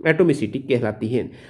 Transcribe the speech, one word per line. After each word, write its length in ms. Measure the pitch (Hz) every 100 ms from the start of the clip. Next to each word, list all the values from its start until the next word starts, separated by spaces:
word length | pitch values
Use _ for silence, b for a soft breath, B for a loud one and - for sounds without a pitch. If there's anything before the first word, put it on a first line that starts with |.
| 160
एटॉमिसिटी 520 | 160 175 139 104 131
कहलाती 480 | 131 120 113 107 113
है। 160 | 120 90 B B